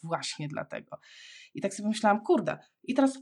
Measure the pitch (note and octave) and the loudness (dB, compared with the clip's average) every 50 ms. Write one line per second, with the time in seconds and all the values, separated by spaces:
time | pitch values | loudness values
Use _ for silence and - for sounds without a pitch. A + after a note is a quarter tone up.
0 | - E3 E3 D#3 D#3 - - - D3+ D3 D3 - B2+ - - - - _ - - | -8 -6 -4 -4 -4 -6 -6 -6 -6 -6 -6 -6 -8 -6 -8 -12 -10 _ -18 -18
1 | _ - - - - - - - - - _ - - G3 G3+ - G#3 G#3+ A3 - | _ -20 -20 -20 -20 -20 -20 -20 -20 -14 _ -4 -4 -4 -4 -2 -2 -2 -2 2
2 | - G#3+ G3+ A3 - - F4+ C#4 F3+ D#3 - - - _ _ _ _ - B3+ C#4 | 4 4 2 2 4 2 2 2 2 0 -4 -6 -10 _ _ _ _ -2 2 4
3 | C4+ C4+ C4 - | 4 4 4 0